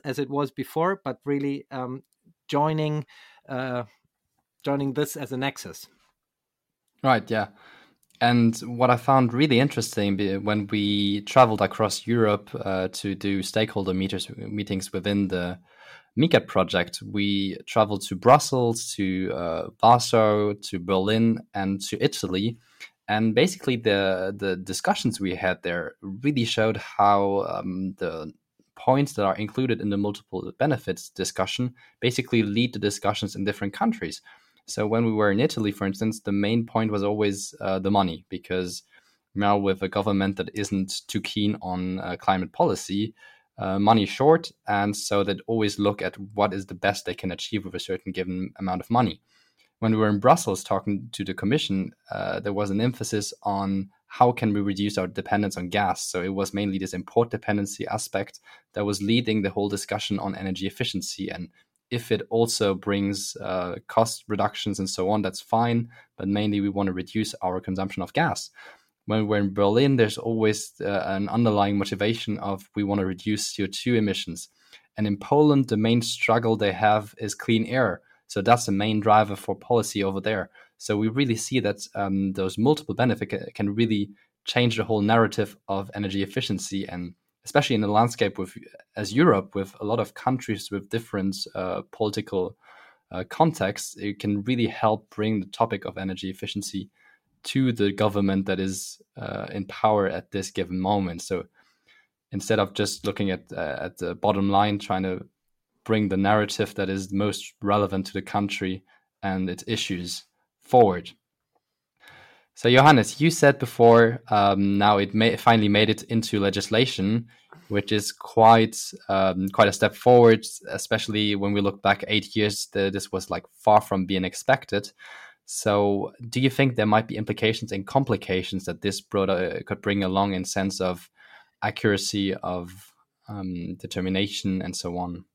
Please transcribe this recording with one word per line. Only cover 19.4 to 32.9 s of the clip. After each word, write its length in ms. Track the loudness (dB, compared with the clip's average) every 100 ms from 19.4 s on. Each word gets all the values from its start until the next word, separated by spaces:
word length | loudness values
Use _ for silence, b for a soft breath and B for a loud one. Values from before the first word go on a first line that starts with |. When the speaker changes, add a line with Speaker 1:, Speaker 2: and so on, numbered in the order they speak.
| -4 -4 -6 2
Speaker 2:
Warsaw, 720 | 6 6 6 4 4 4 0
to 260 | -4 -8 -6
Berlin, 600 | 0 0 2 4 2 2 -4
and 280 | -6 -4 -4
to 200 | -6 -2
Italy. 560 | -2 -2 -4 -2 -4 -6 B B B B -4
And 260 | 0 2 4
basically 400 | 2 0 -4 0
the, 580 | 2 2 2 0 -4 -4
the 200 | -2 -2
discussions 640 | -4 -4 -2 0 -2 -2
we 160 | -4 -2
had 260 | -2 -2
there 320 | -4 -4 -6 -10
really 440 | -14 -6 -2 0 0
showed 320 | 0 0 0
how, 680 | -4 2 4 4 2 0 -2
um, 460 | -4 -6 -6 -6 -6
the 340 | -6 -6 -10 -14 _ _ _ -4
points 340 | 2 2 2
that 120 | 0 0
are 100 | 0
included 460 | -4 -2 -2 0
in 80 | -2
the 80 | -2
multiple 560 | -2 -4 -8 -10 -8 -2
benefits 520 | 0 0 -4 -6 -8
discussion 640 | -8 -6 -4 -4 -2 -6 -8 b b
basically 440 | -2 -2 0 2
lead 280 | 2 2 0
to 60 | 0
discussions 560 | -4